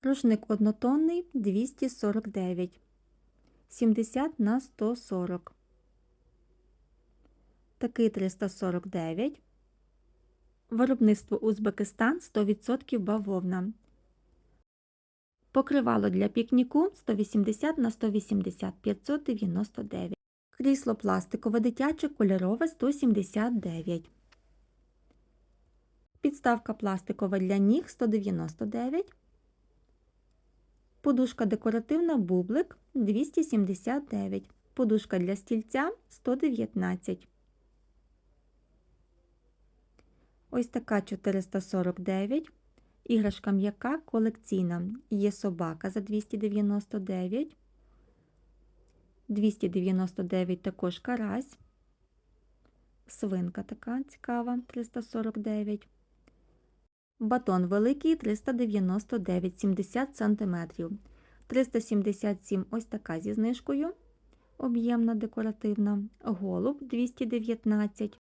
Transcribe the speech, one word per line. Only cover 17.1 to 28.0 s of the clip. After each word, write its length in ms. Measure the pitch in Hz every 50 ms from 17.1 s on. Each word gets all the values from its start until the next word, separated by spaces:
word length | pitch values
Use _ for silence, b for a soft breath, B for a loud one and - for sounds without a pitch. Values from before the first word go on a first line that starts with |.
| 226
вісімдесят 640 | 196 214 - - 220 202 208 214 - - 302 320 311
на 120 | 247 233
сто 200 | 220 - - 220
вісімдесят, 640 | 202 214 202 - 208 196 185 185 180 - - 190 185 -
п'ятсот 420 | _ 208 202 196 _ - 285 302 294
дев'яносто 600 | - 247 208 - 185 170 180 208 208 _ - 226
дев'ять. 360 | 208 - 190 180 170 202 _ _ _ _ _ _ _
Крісло 440 | _ _ 254 269 277 269 277 240 226
пластикове 680 | 220 - 202 190 190 180 - - 220 - 233 208 233
дитяче, 480 | 220 247 233 - 262 294 311 311 - 294
кольорове, 600 | 294 - 220 196 190 190 180 180 208 226 339 330
сто 240 | 320 - - 254 285
сімдесят 680 | 285 - 247 214 208 190 - - 208 214 240 247 220
дев'ять. 500 | 185 180 165 165 160 180 175 165 165 - _ _ _ _ - _ _ _ _ _ _ _ _ _ _ _ _ _ _ _ _ _ _ _ _ _ _ _ _ _ _ _ _ _ _ _ _ _ _ _ _ _
Підставка 540 | - 294 285 285 - 254 233 220 - - 220
пластикова 640 | 214 - 202 190 185 - - 190 - 208 190 190 196
для 200 | 185 185 196 196
ніг, 300 | 196 202 226 302 339 -
сто 180 | - -